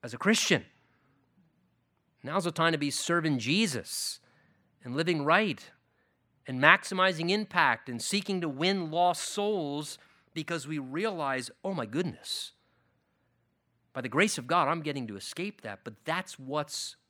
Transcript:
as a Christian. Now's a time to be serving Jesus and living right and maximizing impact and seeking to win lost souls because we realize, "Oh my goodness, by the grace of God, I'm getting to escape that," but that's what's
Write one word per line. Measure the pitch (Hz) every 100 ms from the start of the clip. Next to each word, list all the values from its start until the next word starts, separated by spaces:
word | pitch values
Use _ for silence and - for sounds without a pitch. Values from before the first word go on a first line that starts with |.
as | 123
a | 120
Christian. | 190 220 - 151 - _ _ _ _ _ _ _ _ _ _ _ _ _ _ _
Now's | 131 170 175
a |
time | 160 165
to | 160
be | 143
serving | - - 170 160 139
Jesus | 113 175 226 127 85 - - - _ _ _ _ _ _
and | 127
living | 127 165 165
right | 143 175 214 131 - _ _ _ _ _ _ _ -
and | 127
maximizing | 143 190 - 185 185 165 170
impact | 202 208 180 147 117 -
and | 120
seeking | - 196 196 185
to | 170
win | 135 170 196 165
lost | 160 180 170
souls | - - 202 208 147 143 151 - - _ _
because | - 151 170 135
we | 156
realize, | 131 143 214 180 143 131 123 -
"Oh | 190
my | 185
goodness, | 113 131 180 - - - - _ _ _ _ _ _ _ _ _ _ _ _ _ _
by | -
the | 123
grace | 123 208 -
of | 127
God, | 170 143
I'm | 165
getting | 151 143 117
to | 101
escape | - - 190 -
that," | 110 101
but | - 107
that's | - 165 185 -
what's | 131 147 147 - - -